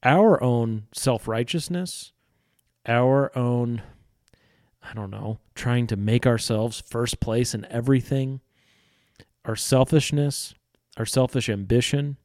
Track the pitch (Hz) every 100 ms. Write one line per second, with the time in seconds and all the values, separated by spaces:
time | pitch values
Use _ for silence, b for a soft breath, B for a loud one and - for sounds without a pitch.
0 | 123 156 220 190 127 120 113 110 107 -
1 | - 117 - 110 120 170 - 175 180 -
2 | - _ _ _ _ _ _ _ - 117
3 | 127 135 139 - 123 123 120 117 b b
4 | b _ _ _ _ _ _ _ - 110
5 | 101 101 104 110 _ - 123 120 120 104
6 | 104 113 127 113 - 110 113 110 - 117
7 | 117 - - 113 123 110 98 117 120 135
8 | - 135 131 135 _ b b b b b
9 | b b b _ - 110 - 131 127 156
10 | - 147 143 - - - _ _ _ -
11 | 113 - 127 131 117 101 98 117 123 143
12 | 143 143